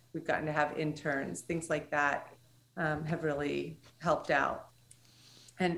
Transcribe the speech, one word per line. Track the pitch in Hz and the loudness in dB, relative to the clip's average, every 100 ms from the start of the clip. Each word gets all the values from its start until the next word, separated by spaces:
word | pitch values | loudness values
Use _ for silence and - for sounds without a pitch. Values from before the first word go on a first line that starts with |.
| - | -12
We've | 160 | -6
gotten | - - 156 | -2 0 0
to | |
have | 151 151 - | 2 2 2
interns, | 156 151 151 139 139 - | -2 0 -2 -2 -2 -6
things | - 165 160 | -4 -4 -2
like | 151 147 | -2 0
that, | 147 143 - - - - - _ - | 2 2 2 -4 -16 -20 -20 _ -2
um, | 156 151 | 0 0
have | 156 165 156 | 0 0 0
really | 143 143 143 143 - - - | 0 0 -2 -4 -8 -18 -4
helped | 165 151 - | 0 2 2
out. | 143 139 - - - - - - - - - - - | 2 2 -2 -10 -20 -20 -20 -20 -20 -20 -20 -14 0
And | 180 | 0